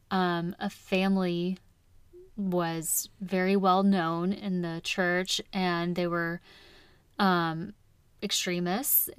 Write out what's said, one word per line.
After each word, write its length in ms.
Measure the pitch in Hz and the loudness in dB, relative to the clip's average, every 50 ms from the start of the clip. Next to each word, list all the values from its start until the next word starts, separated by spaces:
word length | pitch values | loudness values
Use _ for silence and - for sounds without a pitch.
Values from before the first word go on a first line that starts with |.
| _ _ | _ _
Um, 440 | 196 185 180 180 175 170 170 175 - - | 0 0 2 2 0 0 -2 -4 -4 -6
a 80 | - 202 | -6 -8
family 880 | - - - - 196 185 190 196 196 190 185 180 175 170 175 180 185 - - - _ _ _ _ - - - - - 359 370 - - | -8 -10 -6 -2 0 2 2 2 2 2 2 0 0 0 -2 -2 -4 -6 -8 -16 _ _ _ _ -20 -20 -20 -20 -20 -20 -20 -14 -10
was 720 | - 202 190 175 175 170 165 165 165 156 - - - - - - - | -6 -4 0 0 0 0 0 -2 -4 -4 -4 -4 -4 -4 -6 -10 -12
very 360 | 202 175 196 185 185 190 196 | -6 -2 0 0 2 2 2
well 260 | 202 185 190 180 190 196 | 4 4 4 4 6 6
known 500 | 202 196 185 165 165 165 170 175 185 202 | 4 4 4 2 0 0 0 0 -2 -2
in 280 | - - 202 185 180 175 | -2 -4 -4 -4 -2 -2
the 180 | 170 165 165 - | -4 -6 -6 -6
church, 560 | - - - 180 175 175 180 185 - - - - - - | -4 -2 0 0 2 2 0 0 -2 -4 -4 -6 -6 -4
and 440 | 196 185 180 175 170 170 175 175 | -2 0 0 0 0 -2 -2 -2
they 100 | 180 175 | -2 -2
were, 340 | 175 170 170 170 165 170 175 - - - - - - - - - - - _ _ _ _ - | 0 0 -2 -2 -2 -4 -6 -10 -16 -20 -20 -20 -20 -20 -20 -20 -20 -20 _ _ _ _ 2
um, 540 | 208 190 180 175 170 165 160 160 165 - - _ _ _ _ _ _ _ _ _ - | 4 4 4 4 2 0 -2 -4 -6 -10 -12 _ _ _ _ _ _ _ _ _ -6
extremists, 880 | 196 - - - 185 175 175 175 175 180 226 285 - - - - - - | -4 -2 -2 -2 -2 -2 -2 0 0 -2 -2 0 0 0 0 0 -2 -4